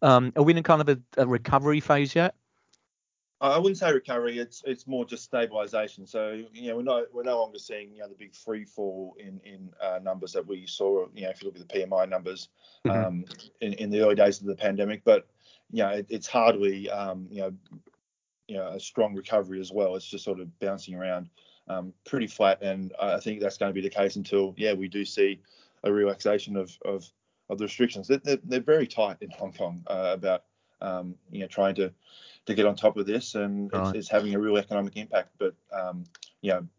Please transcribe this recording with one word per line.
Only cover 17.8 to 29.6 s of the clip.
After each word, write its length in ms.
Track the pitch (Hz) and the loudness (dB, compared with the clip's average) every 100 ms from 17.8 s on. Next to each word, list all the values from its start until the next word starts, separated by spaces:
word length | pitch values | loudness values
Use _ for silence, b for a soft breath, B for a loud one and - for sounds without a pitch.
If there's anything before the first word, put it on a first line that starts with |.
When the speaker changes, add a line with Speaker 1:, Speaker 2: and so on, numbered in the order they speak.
| - _ _ _ _ _ - | -20 _ _ _ _ _ -12
Speaker 2:
you 80 | 98 | -8
know, 120 | 92 | -8
a 120 | 95 | -8
strong 360 | - - 107 98 | -8 0 0 0
recovery 440 | 95 110 95 95 | 0 0 0 -6
as 120 | 92 | -6
well. 240 | 98 98 92 | 0 0 0
It's 120 | - | -6
just 160 | 101 | -10
sort 160 | - 92 | -6 -6
of 180 | 90 85 | -8 -6
bouncing 360 | 98 98 - 90 | -6 -6 -8 -8
around, 340 | 92 90 87 _ _ _ - | -4 -4 -6 _ _ _ -8
um, 260 | 95 92 - - | -8 -8 -14 -6
pretty 220 | 139 110 | -4 -4
flat. 340 | - 101 95 | 2 4 4
And 320 | 101 95 95 - | 0 -4 -6 -4
I, 140 | 101 90 | -2 -2
I 40 | |
think 220 | 113 107 | -4 -4
that's 160 | 98 - | -4 -2
gonna 160 | 98 | -2
be 80 | 98 | -2
the 80 | 95 | -4
case 260 | 104 98 101 | 0 0 0
until, 380 | 98 101 95 92 | 0 2 0 0
yeah, 180 | 107 | -2
we 140 | 98 95 | 0 -2
do 160 | 101 | -4
see 380 | 98 - 98 98 _ _ _ _ | -4 2 2 2 _ _ _ _
a 80 | 98 | 0
relaxation 640 | 104 101 98 104 104 104 98 | 2 2 2 0 0 0 -4
of, 160 | 92 - - | -6 -8 -6
of, 200 | 98 82 _ _ _ _ | -6 -8 _ _ _ _
of 80 | 101 | -6
the 80 | 107 | -6
restrictions. 420 | - 123 101 95 | 2 0 0 0
They're, 120 | 135 | 0
they're, 200 | 143 135 | 2 -2
they're 180 | - 127 | 0 -2
very 260 | 127 156 127 | 4 4 4
tight 300 | - 104 87 | 0 -2 -2
in 120 | - | -14
Hong 200 | - 98 | -10 -10
Kong, 320 | - | -6